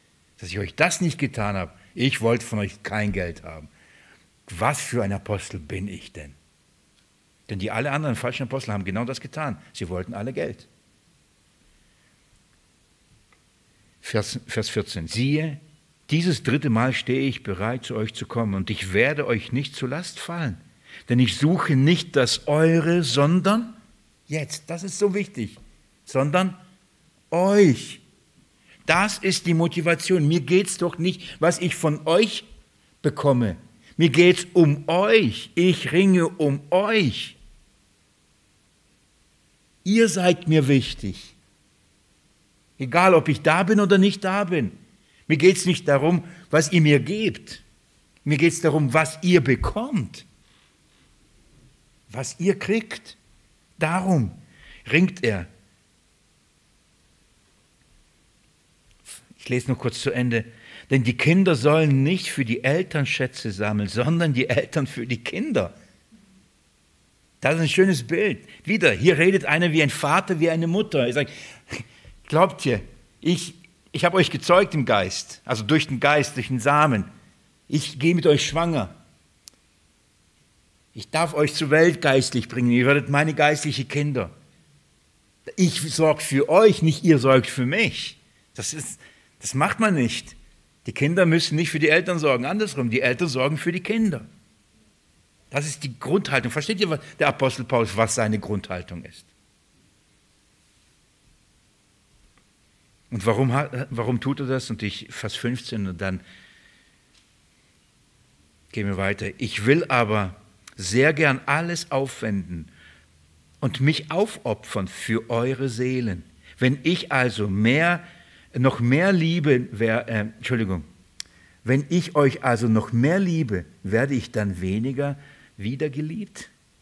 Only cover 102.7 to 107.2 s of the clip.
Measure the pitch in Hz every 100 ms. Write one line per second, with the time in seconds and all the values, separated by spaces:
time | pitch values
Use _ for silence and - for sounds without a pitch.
102.7 | _ _ _ _ 120 101 107 131 127 147
103.7 | 127 - 117 113 123 131 139 135 131 -
104.7 | 107 104 - - - 107 - 117 123 -
105.7 | 113 98 85 95 92 - - - _ _
106.7 | _ _ _ _ _